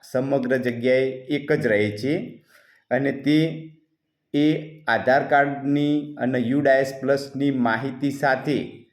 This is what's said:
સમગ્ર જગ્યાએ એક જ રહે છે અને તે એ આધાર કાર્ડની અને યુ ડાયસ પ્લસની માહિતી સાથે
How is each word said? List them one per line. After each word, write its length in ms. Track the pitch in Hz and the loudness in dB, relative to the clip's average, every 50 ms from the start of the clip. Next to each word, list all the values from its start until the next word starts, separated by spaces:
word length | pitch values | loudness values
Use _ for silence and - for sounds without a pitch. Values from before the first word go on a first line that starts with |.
| _ - | _ -4
સમગ્ર 460 | - 127 131 139 143 139 123 123 131 131 | -4 -2 -2 0 0 -2 0 0 -2 0
જગ્યાએ 520 | 123 123 117 117 117 127 127 131 135 131 | 0 -2 -4 -2 0 2 2 2 2 0
એક 420 | 131 - - - 147 143 147 151 | -4 -8 -6 -4 -4 -4 -2 -2
જ 160 | 151 147 151 120 | -2 0 2 2
રહે 300 | 107 104 104 104 104 104 | 2 2 2 0 -2 -4
છે 460 | 107 131 151 185 240 - - - _ _ _ _ _ _ _ _ _ _ | -4 -2 -2 -2 -4 -8 -14 -20 _ _ _ _ _ _ _ _ _ _
અને 200 | 123 127 139 139 | -2 0 0 -2
તે 520 | 135 - - 139 151 156 160 165 156 - - - - _ _ _ _ _ _ _ _ _ _ _ - | -2 -2 0 2 2 4 2 2 -2 -8 -14 -16 -20 _ _ _ _ _ _ _ _ _ _ _ 0
એ 460 | 147 147 151 156 156 - - - - - - | 2 2 2 2 0 -4 -10 -18 -12 -2 -2
આધાર 400 | 113 110 95 123 127 143 143 - | 0 0 4 4 4 2 4 4
કાર્ડની 880 | 147 143 143 143 139 135 135 143 143 143 147 147 147 147 147 147 - - | 4 4 4 2 0 -4 -2 0 0 0 2 2 0 0 -2 -6 -8 -4
અને 220 | 123 123 131 123 | -4 -2 0 0
યુ 220 | 120 113 131 147 | 0 0 0 2
ડાયસ 320 | 143 139 135 135 139 135 - - | 4 4 4 4 4 0 -4 -6
પ્લસની 500 | 131 127 139 135 139 - - 131 143 143 | 0 0 0 0 0 -6 -6 -2 -2 0
માહિતી 600 | 135 131 120 117 113 113 131 135 127 120 139 139 | 0 2 2 0 0 0 -2 -6 -6 -4 -4 -4
સાથે 720 | 135 - - 139 131 127 139 151 143 110 - - - - - _ | -4 0 0 0 0 0 0 -2 -2 -2 -2 -6 -12 -18 -20 _